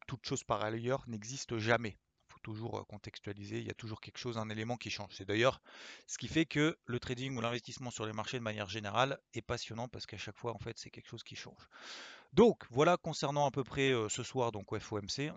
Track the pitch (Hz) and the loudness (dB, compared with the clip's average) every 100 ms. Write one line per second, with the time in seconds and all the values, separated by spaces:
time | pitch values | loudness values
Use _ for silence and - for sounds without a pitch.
0 | - 123 - 135 - 107 107 113 117 135 | -8 -8 -4 -4 0 0 0 0 0 -2
1 | 123 110 110 135 - 117 107 117 113 - | -2 -8 -8 -8 -4 0 4 4 2 -8
2 | _ _ _ - - 107 113 107 98 104 | _ _ _ -16 -10 -8 -6 -6 -8 -12
3 | 104 - - 101 101 113 107 - 113 107 | -14 -12 -10 -10 -8 -6 -6 -8 -8 -8
4 | - - 123 113 107 107 113 123 104 - | -10 -8 -6 -4 -4 -4 -4 -4 -4 -6
5 | 101 - 95 104 123 - - - - - | -8 -8 0 4 6 4 -4 -18 -16 -16
6 | - - 117 156 165 151 151 - - 120 | -12 -10 -2 0 2 4 2 2 -4 -4
7 | - 123 135 131 117 120 120 120 123 - | -4 -4 -4 -2 -2 -2 -6 -10 -8 -6
8 | 110 107 107 127 113 107 98 110 104 107 | -4 -4 -4 -4 -2 -4 -4 -4 -2 2
9 | 135 139 _ 117 - 120 - 113 120 107 | 2 2 _ -10 -4 -4 -6 -8 -8 -8
10 | - 104 - - 120 113 117 113 - 113 | -10 -10 -10 -8 -6 -6 -8 -10 -12 -16
11 | - 117 - - - - - - - - | -14 -14 -12 -14 -14 -16 -20 -18 -14 -14
12 | - - - 139 226 - - 117 156 175 | -14 -16 4 10 10 10 2 4 6 6
13 | 165 156 139 147 143 139 123 139 135 127 | 2 -2 0 4 4 4 0 4 4 4
14 | 107 - 117 131 117 107 98 107 - 107 | 2 -2 -2 2 2 0 -4 -6 -2 -4
15 | 101 - 147 | -2 -2 -4